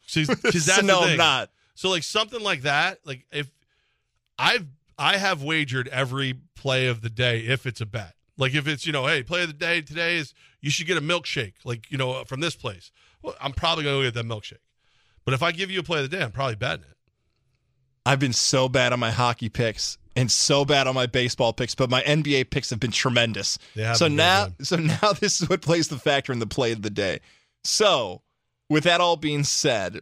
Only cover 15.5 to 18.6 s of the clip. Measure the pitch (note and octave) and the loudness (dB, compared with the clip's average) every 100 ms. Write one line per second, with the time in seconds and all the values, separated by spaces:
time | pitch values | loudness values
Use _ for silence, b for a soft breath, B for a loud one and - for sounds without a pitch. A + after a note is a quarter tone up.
15.5 | E3+ F#3+ F#3+ C#3+ D#3+ C3+ F#3 B2+ G#2 C3+ | -2 -4 -4 -2 -2 -2 -4 -6 -4 -4
16.5 | G#2+ B2+ D2+ - _ _ _ _ _ _ | -4 -6 -6 -10 _ _ _ _ _ _
17.5 | _ _ _ _ _ B2 C3+ C3+ A#2 - | _ _ _ _ _ 0 2 2 0 0
18.5 | C3+ | 2